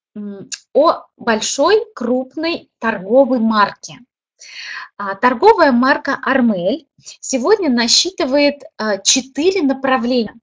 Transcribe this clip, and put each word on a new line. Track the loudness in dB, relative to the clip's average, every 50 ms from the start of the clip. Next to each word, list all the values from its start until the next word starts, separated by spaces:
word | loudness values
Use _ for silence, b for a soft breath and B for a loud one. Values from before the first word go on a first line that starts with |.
| _ _ _
м, | -14 -14 -12 -14 -14 -14 -16 -18 -18 _ _
о | 0 2 2 2 0 -2 -8 _ _
большой | _ -4 -2 -2 -2 -2 -6 -2 0 2 2 2 0 0 -4 _
крупной | -8 -4 -2 -2 -4 -4 -6 -8 -6 -6 -6 -6 -8 -10 _ _ _
торговой | -6 -6 -6 -6 -4 2 4 4 4 4 2 0
марке. | 0 0 2 2 2 0 -2 -8 -18 -20 -20 -20 -20 _ _ _ _ _ _ B B B B B B B B B B B B -10
А, | -8 -8 -4
торговая | 0 0 0 2 4 6 6 6 6 4 4
марка | 4 4 2 2 0 0 -2 -4 -6 -4
"Армель" | -2 0 0 2 2 2 0 0 -2 -2 -4 -4 -8 _ _ B B B B B
сегодня | -8 -6 -4 -2 2 2 2 2 2 0
насчитывает, | 0 0 0 2 0 0 0 -2 -4 -4 -2 0 2 2 2 2 0 -2 -10 -20 _ -6
а, | -4 -4 -4 -2
четыре | 0 0 0 0 -2 -6 _ -2 0 0 0 2
направления. | 0 0 -2 -2 -2 -2 -2 -2 0 0 0 -2 -2 -4 -8 -16